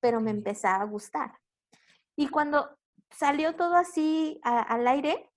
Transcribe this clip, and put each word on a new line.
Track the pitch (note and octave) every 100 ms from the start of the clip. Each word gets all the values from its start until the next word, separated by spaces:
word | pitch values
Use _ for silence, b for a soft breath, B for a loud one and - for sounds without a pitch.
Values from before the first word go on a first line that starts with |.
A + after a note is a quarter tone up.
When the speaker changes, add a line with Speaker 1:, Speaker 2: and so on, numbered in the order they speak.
Speaker 1:
pero | A#3+ A3+
me | A3
Speaker 2:
Ok. | G#3
Speaker 1:
empezaba | G3+ G#3 F#3+ F#3+
a | G#3
gustar. | G#3 - D4+ D#4 - _ _ _ b b b _ -
Y | C#4+
cuando | D4+ D4 D4 - - _ _ _
salió | - C#4+ D4 D#4+ E4
todo | F4 F4
así | F4 E4 D#4 D#4 D#4 -
a, | A#3+ A#3+
al | - A#3 B3
aire, | C#4 D4 E4+ -